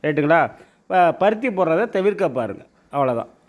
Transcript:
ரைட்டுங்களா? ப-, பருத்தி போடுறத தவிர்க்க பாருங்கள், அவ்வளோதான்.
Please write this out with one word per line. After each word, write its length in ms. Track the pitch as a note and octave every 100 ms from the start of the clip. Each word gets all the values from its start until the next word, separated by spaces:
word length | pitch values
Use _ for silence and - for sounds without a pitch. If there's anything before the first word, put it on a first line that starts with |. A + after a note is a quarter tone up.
ரைட்டுங்களா? 480 | D3+ D3 D3 E3 C3 - - _ _
ப-, 300 | F#3 F3 D#3
பருத்தி 300 | F#3+ G#3+ B3+
போடுறத 400 | F#3+ F3 D#3+ G#3
தவிர்க்க 400 | G3+ F#3+ F#3 F3+
பாருங்கள், 380 | B2+ A2 F#2+ - _ _
அவ்வளோதான். 360 | C#3+ C3+ A#2 - _